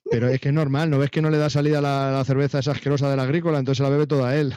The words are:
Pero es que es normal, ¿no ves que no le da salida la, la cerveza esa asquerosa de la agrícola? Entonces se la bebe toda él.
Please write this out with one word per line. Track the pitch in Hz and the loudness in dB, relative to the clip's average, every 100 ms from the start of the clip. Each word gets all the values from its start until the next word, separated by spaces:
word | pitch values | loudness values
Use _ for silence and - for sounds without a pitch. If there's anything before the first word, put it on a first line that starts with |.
| - | -4
Pero | 113 123 | 0 0
es | 131 | 0
que | 139 | 0
es | |
normal, | 151 143 139 160 | 0 0 0 0
¿no | 139 | 0
ves | 139 | 0
que | 160 | 0
no | 156 | 0
le | 151 | 0
da | 151 | 0
salida | 143 147 151 | 0 0 0
la, | 143 139 135 | 0 0 0
la | 135 | -2
cerveza | 135 135 143 143 | 0 0 0 0
esa | 135 | -2
asquerosa | 131 139 139 139 | -2 -2 0 0
de | 135 | 0
la | |
agrícola? | 131 165 170 147 | 0 0 0 0
Entonces | 131 131 | 0 0
se | |
la | 139 | 2
bebe | 143 151 | 2 2
toda | 143 123 | 0 2
él. | 143 143 | 0 0